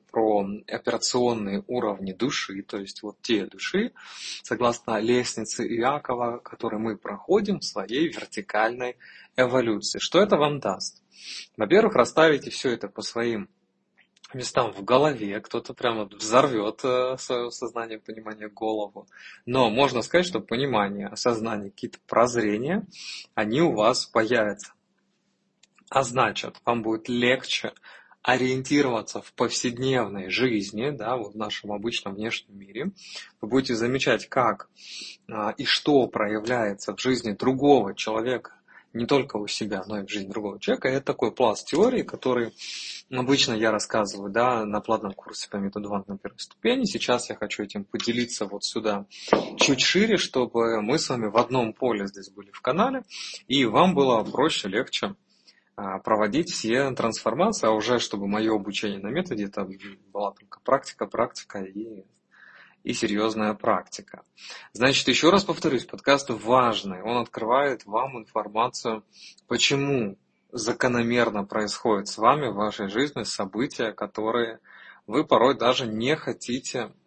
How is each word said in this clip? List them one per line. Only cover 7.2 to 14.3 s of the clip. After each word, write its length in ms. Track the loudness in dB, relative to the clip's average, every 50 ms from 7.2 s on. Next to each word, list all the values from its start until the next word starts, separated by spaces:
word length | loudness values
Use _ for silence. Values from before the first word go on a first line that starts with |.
| 0 2 2 2 2 0 -2 -4
в 40 | -4
своей 440 | -6 -6 -6 -6 -4 -2 0 0 -2
вертикальной 880 | -2 -8 -12 -10 -8 -10 -6 -2 0 2 2 2 0 -2 -6 -6 -8 _ -16 -20 -20 -20 -20 _ _
эволюции. 600 | 2 2 4 4 4 4 2 0 0 -2 -6 -6 -6
Что 240 | -4 2 4 4
это 160 | 6 6 4 4
вам 200 | 4 2 0 -2
даст? 440 | -2 -4 -4 -4 -6 -12 -14 _ _ _ _ -20 -16 -14 -14 -14 -16 -12 _ -4
Во-первых, 380 | 2 4 6 6 6 6 6
расставите 540 | 4 4 4 6 6 6 6 6 2 0 -6
всё 200 | -6 -2 -2 -2
это 180 | -2 -2 -4 -8
по 140 | -10 -10
своим 480 | -10 -6 -4 -2 -2 -2 -2 -4 -6 -10 _ _ _ _ _ _ _ _ _ _ _ _ _ _ -18 -12